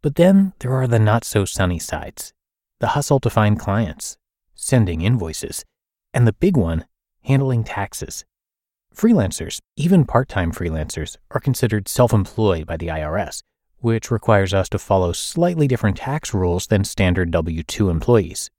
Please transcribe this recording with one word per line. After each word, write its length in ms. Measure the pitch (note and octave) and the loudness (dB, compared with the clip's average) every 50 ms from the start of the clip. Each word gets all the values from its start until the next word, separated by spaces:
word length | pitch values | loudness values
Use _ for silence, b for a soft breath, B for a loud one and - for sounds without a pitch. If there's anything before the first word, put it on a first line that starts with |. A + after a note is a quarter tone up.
But 140 | - D3 C#3+ | -2 -2 2
then 360 | - E3+ F#3 G3 G3 G3 F#3+ - _ | 4 6 6 8 6 4 2 -2 _
there 140 | - B2 C3 | -4 -2 0
are 120 | C3 C3 | 0 2
the 140 | B2 A#2 A2 | 2 4 4
not-so-sunny 800 | G#2+ G#2 G#2+ A#2 - - - G#2+ G2 - - - F#2+ F2+ F2 D#2+ | 6 4 4 2 0 0 0 0 0 0 -2 -2 0 0 0 -4
sides. 540 | - - - D#2+ - F#2 - - - - _ _ _ _ _ _ _ _ _ _ | -6 -8 -8 -8 -8 -12 -14 -14 -16 -16 _ _ _ _ _ _ _ _ _ _
The 60 | - | -4
hustle 340 | - - C#3+ C#3+ - C#3+ C3+ | -2 -2 -2 0 2 0 2
to 80 | - A#2 | 2 0
find 280 | - A2+ G#2+ G#2 G#2+ | 0 2 2 2 2
clients, 600 | - - - G2 A2 A2+ E2+ - - - - - _ _ _ _ _ _ _ _ | 0 -2 -2 -2 -2 -2 -4 -6 -12 -14 -16 -16 _ _ _ _ _ _ _ _
sending 480 | - - - - B2 G#2+ F2+ E2 D#2+ | -14 -2 2 2 4 4 2 0 -2
invoices, 640 | E2+ G#2 B2+ A#2 F2 D#2+ D#2 - - - - - - _ _ _ _ _ _ _ _ _ - | 0 0 0 0 -2 -6 -8 -10 -10 -10 -12 -14 -14 _ _ _ _ _ _ _ _ _ 2
and 140 | A#2+ A#2+ | 4 4
the 60 | A2+ - | 4 4
big 240 | _ - G3 F#3 | _ 0 2 2
one, 280 | C3 F2 E2 E2 D#2+ - _ _ _ _ _ _ _ _ | 2 0 0 -2 -4 -6 _ _ _ _ _ _ _ _
handling 400 | - C3+ C3+ C#3 C3 B2+ A#2 A2 | 0 0 2 2 0 -2 -2 -4
taxes. 600 | - - - G2 - - - - - - - - _ _ _ _ _ _ _ _ _ _ _ _ _ _ | -4 -6 -8 -8 -8 -8 -12 -12 -12 -14 -16 -18 _ _ _ _ _ _ _ _ _ _ _ _ _ _
Freelancers, 680 | - - A#3 A#3 E3+ G2+ F2+ - - - - - - _ _ _ | 0 2 4 4 4 2 0 -4 -8 -10 -10 -10 -14 _ _ _
even 260 | - C#3+ F3 G3 F3 C3+ | -4 2 4 4 4 4
part-time 480 | - - A#2 C3+ - - G2+ F2 E2 | 4 2 0 0 0 -4 -2 -2 -2
freelancers, 640 | E2 - F2 E2+ D#2+ D#2+ D#2 - - E2 D2+ - - _ _ _ | -4 -4 -6 -4 -4 -4 -6 -6 -6 -8 -10 -10 -12 _ _ _
are 80 | - C#3 | -8 -4
considered 480 | - C#3 B2 - - A2 A2 G#2 G2 | -2 -2 -2 0 -2 -2 -2 -4 -4
self-employed 800 | - - - B2+ A#2 B2 A2 F#2 - - - A2 G2+ F2 D#2+ D#2 | -4 2 2 2 4 4 0 0 0 -2 0 0 0 0 0 -4
by 80 | - E2+ | -8 -8
the 160 | E2 F2 E2 | -8 -6 -6
I 100 | D#2+ D#2 | -6 -6
R 160 | D2+ D2+ D#2+ | -6 -4 -4
S, 260 | G#3 G#3 - - - _ _ _ _ _ _ _ | -4 -6 -6 -10 -18 _ _ _ _ _ _ _
which 340 | _ - A#2 A2+ A2 - - | _ -2 -2 -2 -2 -2 -4
requires 420 | B2 G#2+ - - A2 G2+ G2 F#2 G2 | -4 -2 2 4 4 4 4 2 0
us 140 | F#2+ F#2 | 0 0
to 100 | - - | 0 -4
follow 360 | G2+ - - G2+ F#2+ F#2 F2 E2+ | -6 -2 0 2 2 2 0 -2
slightly 560 | - - - - E3 F3 F3+ F3 D#3+ D3 C3+ | -4 -8 -6 -2 0 0 0 2 2 2 2
different 260 | B2+ - - G#2 G2 | 2 0 0 -2 -2
tax 380 | - - B2+ C#3 D#3 - - - | -2 -6 -6 -6 -6 -6 -4 -2
rules 340 | G2 F2+ F2 E2+ F#2 - | 0 0 0 0 -2 0
than 160 | - A2 G2 G2 | 0 0 0 0
standard 480 | - - - G2+ F2+ F2 F#2 F2+ E2 | -2 -2 0 2 2 2 2 0 0
W 320 | E2 E2+ D#2+ E2+ D#2+ D#2+ D#2+ | 0 -2 -2 -2 -6 -6 -8
two 260 | - - - G#2+ F#2 | -8 -2 -2 0 0
employees. 600 | E2+ D#2+ - - A#2+ A2 E2+ E2 F#2 - - - _ | 0 0 2 4 4 4 2 0 -8 -12 -14 -14 _